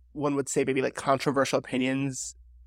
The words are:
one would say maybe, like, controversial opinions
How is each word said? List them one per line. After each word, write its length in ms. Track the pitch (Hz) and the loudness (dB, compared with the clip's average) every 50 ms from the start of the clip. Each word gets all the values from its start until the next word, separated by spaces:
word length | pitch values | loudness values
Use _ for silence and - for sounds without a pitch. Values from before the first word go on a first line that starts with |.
| - - - | -20 -14 -6
one 220 | 147 143 147 143 | -2 -2 0 0
would 140 | 139 135 - | 0 -2 0
say 140 | - 147 139 | 0 0 2
maybe, 160 | 127 135 135 | 2 2 0
like, 140 | 127 127 - | 0 0 -2
controversial 640 | - - - 135 135 - 151 127 139 131 - - 123 | -2 0 2 2 2 2 2 2 2 2 2 2 0
opinions 760 | - - - 123 127 131 131 135 139 139 131 - - - - - - - - - - | 0 0 -2 0 0 0 0 0 -2 -2 -4 -6 -10 -10 -12 -16 -20 -20 -20 -10 -4